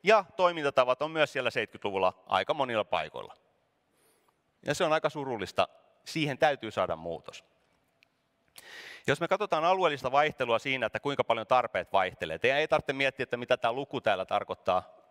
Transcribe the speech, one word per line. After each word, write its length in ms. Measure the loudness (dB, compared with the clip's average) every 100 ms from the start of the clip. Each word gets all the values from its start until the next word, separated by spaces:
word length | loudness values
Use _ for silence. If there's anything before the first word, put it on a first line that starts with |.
ja 220 | 4 4 2 2
toimintatavat 640 | 2 2 2 4 4 2
on 100 | -2
myös 220 | 0 0
siellä 160 | 0 -2
seitkytluvulla 760 | -2 -4 -6 -4 2 2 0 -2
aika 280 | 0 0
monilla 300 | -2 -2 -2
paikoilla. 500 | 0 -2 -4 -10 -14 -18 _ _ _ _ _ _ _ _ _ _ _ _ -6
Ja 100 | -2
se 80 |
on 100 | 0
aika 160 | 2 0
surullista. 580 | -4 -6 -6 -4 -2 -2 -4 _ _ -10
Siihen 320 | -4 -4 0
täytyy 340 | 0 0 -4
saada 240 | -2 -2 -4
muutos. 480 | -6 -10 -12 -20 -20 _ _ _ _ _ _ _ _ _ _ -20 -20 -20 -18 -6 -2
Jos 140 | 0
me 60 | 0
katsotaan 380 | -2 0 0 2
alueellista 460 | 2 2 0 0
vaihtelua 480 | 2 2 0 0 0
siinä, 260 | 0 -2 -2
että 140 | -2
kuinka 240 | -2 -2
paljon 240 | 0 -2 2
tarpeet 460 | 2 2 -4 0
vaihtelee, 460 | 0 0 -4 -8 -2
teidän 200 | 0 0
ei 80 | 2
tarvitse 260 | 0 0
miettiä, 300 | -2 -2 -2
että 140 | -6 -6
mitä 200 | -6 -4
tää 160 | -4
luku 280 | -4 -6 -4
täällä 240 | -2 -2 -2
tarkoittaa. 580 | -4 -4 -6 -2 -2 -2 -14 _